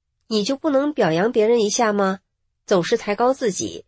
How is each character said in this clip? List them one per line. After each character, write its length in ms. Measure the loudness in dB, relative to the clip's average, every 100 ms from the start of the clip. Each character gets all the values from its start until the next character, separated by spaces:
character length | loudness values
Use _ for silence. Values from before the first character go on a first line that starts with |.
| _ _ -6
，“你 140 | -2
就 140 | -2 -2
不 140 | 0
能 240 | 0 0
表 180 | 0 0
扬 180 | 2 0
别 160 | 2 2
人 140 | 2
一 80 | 0
下 240 | 0 0
吗？ 280 | 2 0 -2 _ _ _ _
总 180 | -2 0
是 140 | 2 -2
抬 180 | -2
高 200 | 0 0
自 180 | 0 -4
己。” 320 | -4 -8 -10